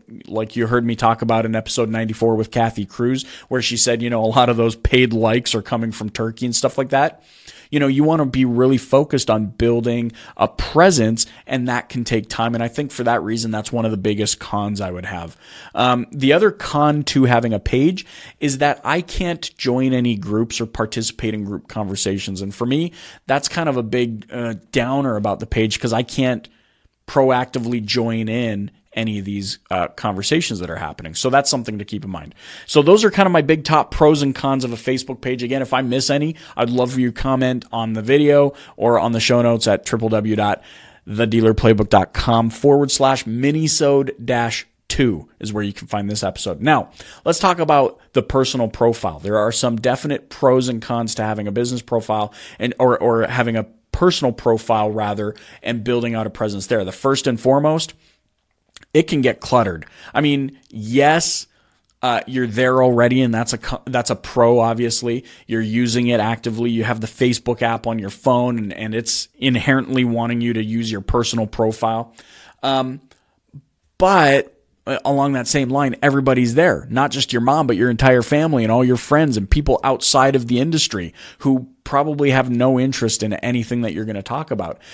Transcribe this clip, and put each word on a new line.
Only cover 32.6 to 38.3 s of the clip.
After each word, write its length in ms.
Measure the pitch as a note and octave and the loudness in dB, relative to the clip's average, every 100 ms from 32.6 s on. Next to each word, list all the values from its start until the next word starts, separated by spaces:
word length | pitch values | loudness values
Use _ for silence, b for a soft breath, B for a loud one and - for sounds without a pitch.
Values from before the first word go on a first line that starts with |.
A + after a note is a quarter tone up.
| - | 0
So 160 | D#3 | 4
those 240 | D3 G3+ G#3+ | 6 6 6
are 60 | |
kind 140 | G3+ F#3+ | 4 4
of 60 | |
my 100 | F3 | 4
big 220 | C#3+ D#3+ | 4 0
top 260 | C#3+ D#3 - | 2 2 2
pros 320 | - D3+ D3+ | 4 4 4
and 140 | C#3+ C3 | 2 -2
cons 300 | C#3 C3+ B2+ | -2 -2 -2
of 80 | |
a 20 | A#2 | -6
Facebook 460 | - C3 C3 B2 | -4 -4 -6 -8
page. 220 | C3 B2+ | -6 -4
Again, 180 | A#2+ C3+ | -4 -4
if 120 | C3 | -2
I 80 | B2+ | -2
miss 280 | C3 B2+ C3 | 0 -2 0
any, 260 | C#3+ D3+ D#3+ B - | 0 -2 -6 B -4
I'd 120 | A#2+ | 0
love 220 | B2 B2 | 0 0
for 80 | C3 | 0
you 120 | B2 | -2
to 100 | A2+ | -2
comment 420 | C3+ C3 C3 B2 - | -2 0 0 -2 -6
on 220 | A2+ A2+ | -6 -4
the 80 | A2 | -4
video 520 | G#2+ C#3+ D3 | 2 4 6